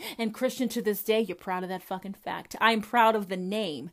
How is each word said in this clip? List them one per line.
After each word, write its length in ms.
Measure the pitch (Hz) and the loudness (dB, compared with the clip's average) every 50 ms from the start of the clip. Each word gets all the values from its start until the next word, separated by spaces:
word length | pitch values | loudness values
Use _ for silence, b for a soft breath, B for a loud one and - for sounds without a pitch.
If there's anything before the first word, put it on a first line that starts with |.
| B B B - | B B B -4
And 160 | 226 220 220 | -4 -4 -2
Christian, 340 | - 254 247 247 - 254 226 | 0 -2 -2 0 0 -2 -2
to 120 | - 240 | -2 0
this 200 | 180 214 202 190 | 0 0 0 0
day, 180 | - 220 220 226 | 0 2 2 2
you're 160 | 226 180 175 | 2 0 -4
proud 260 | - - 196 185 185 | -6 -6 -4 -4 -4
of 60 | 185 180 | -4 -4
that 140 | 185 185 | -6 -6
fucking 320 | - - 190 185 - 196 196 | -6 -8 -8 -8 -8 -10 -12
fact. 420 | - - 196 180 170 - - - - | -10 -8 -6 -6 -6 -8 -10 0 4
I'm 200 | 214 220 226 220 | 4 4 4 4
proud 340 | 208 - - 240 226 226 220 | 0 2 4 6 6 6 6
of 140 | 214 202 175 | 4 0 -2
the 80 | 196 | -4
name 540 | 185 180 185 208 220 208 170 147 120 139 170 | -4 -4 -2 -2 -2 -2 -4 -4 -6 -8 -12